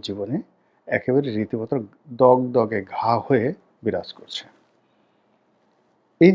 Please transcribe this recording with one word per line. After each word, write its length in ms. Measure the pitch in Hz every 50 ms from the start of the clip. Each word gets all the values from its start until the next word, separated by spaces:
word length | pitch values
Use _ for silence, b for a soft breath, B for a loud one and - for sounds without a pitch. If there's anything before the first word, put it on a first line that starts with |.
| -
জীবনে 300 | - 98 104 101 104 135 196 - - _ _ _ _ _ _ _ -
একেবারে 400 | - - - - 127 139 143 131 107 107
রীতিমতো 380 | 107 - - 113 110 - 147 131 107 98 - _ _ 147 120 117 127
দগদগে 580 | 127 127 127 127 123 123 127 110 104 113 101 98 - -
ঘা 180 | - 107 113 117 110 -
হয়ে 200 | - 139 117 110 139 196 - _ _ _ _ -
বিরাজ 260 | 110 92 87 - - - -
করছে। 260 | - - - - - - _ _ _ _ _ _ _ _ _ _ _ _ _ _ _ _ _ _ _ _ _ _ _ _ _ _ _ _ _ _ _ _ _ _
এই 120 | 165 185 190